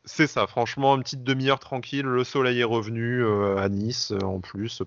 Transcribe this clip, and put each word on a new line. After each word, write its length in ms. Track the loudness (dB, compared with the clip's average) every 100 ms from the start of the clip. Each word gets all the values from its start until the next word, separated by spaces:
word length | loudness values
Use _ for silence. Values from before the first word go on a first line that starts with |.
| -14
c'est 220 | 2 2
ça, 200 | 4 0
franchement, 480 | 0 -2 2 2 2
une 80 |
petite 200 | 0 -6
demi-heure 360 | -2 0 2 0
tranquille, 460 | 0 -8 -6 -4 0
le 180 | 0
soleil 360 | 0 2 2 2
est 40 | 2
revenu, 580 | 0 -2 -4 -2 0
euh, 340 | 2 2 2 2
à 120 | 2
Nice, 420 | 0 -2 -4 -4
euh, 140 | -2 -2
en 140 | -4
plus. 420 | -8 -8 -8 -8